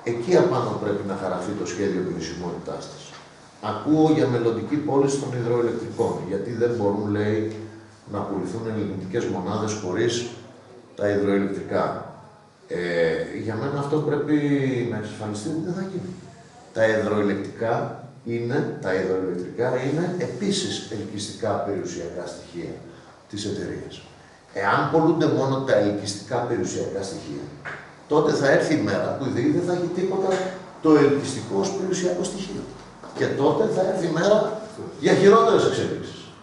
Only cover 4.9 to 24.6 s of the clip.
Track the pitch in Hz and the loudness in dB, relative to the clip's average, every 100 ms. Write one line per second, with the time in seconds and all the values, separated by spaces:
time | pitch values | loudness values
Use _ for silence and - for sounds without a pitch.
4.9 | 135 135 - - 123 117 120 117 113 104 | 4 4 2 -2 -4 0 2 2 0 -6
5.9 | 107 113 - 92 98 - 113 120 113 104 | -2 -2 -2 -4 -4 -4 0 0 2 0
6.9 | 101 104 104 104 110 110 - - - - | 0 0 0 2 0 -2 -6 -12 -16 -20
7.9 | - - 101 101 98 87 113 113 107 101 | -20 -10 -6 -4 -4 -4 -6 -4 -4 -4
8.9 | 92 - 120 - 123 92 107 107 104 90 | -4 -4 -2 -2 -4 -2 -2 -2 -4 -4
9.9 | 92 120 117 - - - - - - - | 0 2 0 -4 -10 -18 -20 -20 -20 -20
10.9 | - 101 101 101 98 98 90 - 98 - | -4 0 2 2 2 2 -4 -2 -2 0
11.9 | - - - - - - _ - 90 87 | -4 -10 -16 -20 -20 -20 _ -8 -4 -2
12.9 | 85 82 80 - 117 107 107 139 147 143 | 2 2 2 -4 -6 -4 -2 -2 -2 0
13.9 | 156 147 147 147 151 143 139 131 120 117 | 0 2 0 2 2 4 2 2 0 -2
14.9 | 107 107 - 107 104 165 160 170 175 190 | -4 -6 -6 -6 -6 -4 -4 -4 -4 -4
15.9 | 180 - - - - - - - - 110 | -6 -8 -12 -16 -20 -20 -20 -12 2 4
16.9 | 110 104 104 101 98 92 - 113 131 - | 4 2 2 2 0 -4 -4 -2 0 -2
17.9 | - - - 113 117 120 147 - - 95 | -8 -14 -14 -6 -4 -2 -2 -2 -4 -2
18.9 | 92 95 95 92 90 90 - 123 127 135 | 0 2 0 0 -4 -6 -2 0 0 0
19.9 | 156 175 180 165 - 196 - - - - | 0 0 -2 -4 -2 0 0 -2 -4 -6
20.9 | 110 98 104 - - 110 92 101 98 - | -8 -6 -8 -8 -4 -2 -2 -2 -4 -4
21.9 | 90 82 85 87 - - 87 82 - - | -6 -8 -8 -10 -12 -12 -10 -8 -10 -14
22.9 | - - - - 104 104 92 90 - - | -18 -20 -20 -12 -8 -6 -4 -6 -8 -10
23.9 | - - - - - - 101 | -14 -18 -20 -20 -20 -12 -4